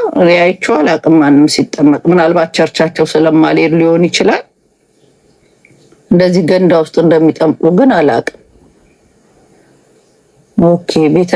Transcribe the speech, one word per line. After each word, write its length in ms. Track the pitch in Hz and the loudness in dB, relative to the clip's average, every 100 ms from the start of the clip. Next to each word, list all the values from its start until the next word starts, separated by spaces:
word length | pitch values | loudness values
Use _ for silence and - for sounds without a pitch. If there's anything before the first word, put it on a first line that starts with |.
| 453 | -4
እኔ 160 | 190 175 175 | 0 0 2
አይቼው 380 | 175 180 - | 0 -2 -4
አላቅም። 420 | 226 - 156 - 160 | -2 0 -2 0 2
ማንም 300 | 143 143 151 | 2 2 2
ሲጠመቅ 540 | - 139 - 147 139 170 | 0 -4 -2 0 0 0
ምናልባት 420 | 180 160 175 165 | 0 0 0 -2
ቸርቻቸው 540 | - 160 - 160 165 156 | -2 -4 -2 -4 -2 -4
ስለማልሄድ 680 | 156 160 156 156 156 160 | 0 0 2 0 0 0
ሊሆን 300 | 165 165 170 | 0 0 0
ይችላል። 380 | 175 - 202 359 - _ _ _ _ _ _ _ _ _ _ _ _ _ _ _ _ | 0 -2 -2 -2 -6 _ _ _ _ _ _ _ _ _ _ _ _ _ _ _ _
እንደዚህ 320 | 175 180 180 | 0 2 0
ገንዳ 280 | 151 185 180 170 | 0 0 2 0
ውስጥ 180 | 156 - | 0 -2
እንደሚጠምቁ 640 | 165 160 160 - 160 - 165 | 0 2 0 0 -2 -2 0
ግን 180 | 180 269 | 2 2
አላቅም። 480 | 190 147 117 - - _ _ _ _ _ _ _ _ _ _ _ _ _ _ _ _ _ _ _ _ _ - | 2 0 -2 -6 -12 _ _ _ _ _ _ _ _ _ _ _ _ _ _ _ _ _ _ _ _ _ -2
ኦኬ፣ 340 | 170 175 - 165 156 | 0 0 -4 -2 0
ቤተ 220 | 160 180 | 0 -2